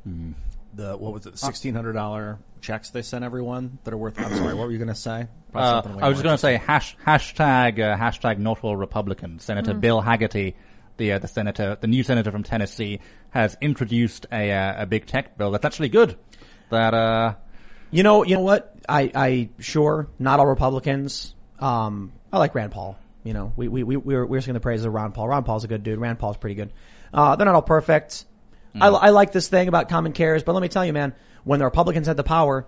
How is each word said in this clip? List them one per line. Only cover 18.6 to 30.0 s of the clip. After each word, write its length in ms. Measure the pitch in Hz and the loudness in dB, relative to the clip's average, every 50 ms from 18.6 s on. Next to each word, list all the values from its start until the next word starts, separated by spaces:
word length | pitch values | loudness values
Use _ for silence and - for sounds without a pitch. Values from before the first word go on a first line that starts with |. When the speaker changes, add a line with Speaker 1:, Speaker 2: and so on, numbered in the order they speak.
| - - - - - - | 2 -6 -20 -14 -4 0
Speaker 4:
I, 240 | 147 147 139 123 - | 2 2 2 2 0
I, 340 | 131 139 131 127 127 117 104 - - | 0 2 2 2 0 -2 -6 -10 -14
sure, 480 | - - - 156 151 151 156 156 147 - - - | -12 -2 0 2 2 2 2 0 -4 -8 -8 -4
not 220 | 127 131 139 139 | 0 2 4 6
all 60 | 139 | 6
Republicans. 920 | 143 135 - 131 131 135 131 - 151 135 139 139 139 - - - - - - - - - - | 4 4 2 2 0 0 -2 -2 -2 -2 -2 -4 -6 -8 -10 -12 -14 -16 -20 -20 -20 -12 -6
Um, 520 | 135 139 123 117 110 107 104 101 98 90 - - - - | -4 -2 0 0 -2 -2 -4 -8 -10 -12 -14 -20 -14 -4
I 60 | - 190 | 0 0
like 160 | - - - | 0 2 0
Rand 180 | 127 107 101 | -4 -6 -6
Paul. 260 | - 98 92 98 95 - - - - - | -8 -10 -12 -12 -14 -16 -20 -20 -20 -14
You 100 | - 113 | -10 -8
know, 200 | 107 104 98 107 - | -6 -6 -4 -4 -4
we, 140 | - 120 117 | -4 -4 -2
we, 160 | 110 131 123 | -2 -2 -2
we, 120 | 117 135 | -2 -2
we 180 | 139 131 135 139 | -4 -2 -2 -2
were, 100 | 127 123 | -2 -2
we 100 | - 135 | -2 -2
were 40 | 131 | -4
singing 140 | 120 131 123 | -4 -4 -6
the 60 | 117 | -4
praises 260 | 110 127 117 107 113 | -2 -2 -2 -2 -2
of 60 | 113 | -2
Ron 200 | 107 110 107 104 | -2 -4 -4 -6
Paul. 160 | 101 117 110 117 | -6 -6 -4 -2
Ron 160 | 139 143 123 | -2 -2 0
Paul's 180 | - 110 110 | -2 -4 -4
a 60 | 117 107 | -4 -4
good 160 | 113 107 104 | -6 -6 -4
dude. 140 | 110 110 107 | -4 -4 -4
Rand 180 | 120 120 117 113 | -4 -4 -4 -4
Paul's 180 | - 104 101 | -4 -6 -6
pretty 200 | - - 107 101 | -6 -8 -8 -6
good. 160 | 104 104 101 - - - - - - - - - | -6 -8 -10 -12 -18 -20 -20 -20 -20 -20 -6 2
Uh, 220 | 147 147 143 139 | 4 4 6 6
they're 100 | - 208 | 4 4
not 80 | 202 180 | 6 6
all 80 | 160 | 4
perfect. 640 | - - 160 156 147 - 156 151 151 - - - - - - _ - - - - - - - | 6 6 2 2 4 4 2 2 2 -2 -16 -16 -18 -20 -20 _ -20 -20 -20 -20 -20 -16 0
Speaker 2:
Mm. 80 | 208 | 6
Speaker 4:
I, 40 | - 202 | 6 6
I 220 | 202 - - 208 | 6 8 8 8
like 200 | 208 202 202 202 | 8 8 6 4
this 160 | - 185 170 | 2 -2 -2
thing 220 | - 196 180 180 180 | 2 2 2 4 4
about 200 | 170 165 143 - | 2 2 2 2
common 240 | 170 165 | -2 -2